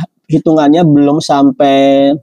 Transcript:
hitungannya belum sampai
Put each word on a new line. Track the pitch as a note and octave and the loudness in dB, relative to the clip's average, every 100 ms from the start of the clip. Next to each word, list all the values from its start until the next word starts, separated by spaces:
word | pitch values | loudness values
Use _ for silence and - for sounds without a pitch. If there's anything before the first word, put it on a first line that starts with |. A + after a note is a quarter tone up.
| E3 _ - | -10 _ -6
hitungannya | D#3+ E3+ D#3+ C#3+ D#3+ E3+ | -4 0 0 2 2 2
belum | D3 C#3+ D#3 | 2 0 -2
sampai | - C#3+ C#3 C3 C#3+ C3+ C#3 C#3 C#3 C#3+ | -2 0 0 0 0 0 0 2 0 -2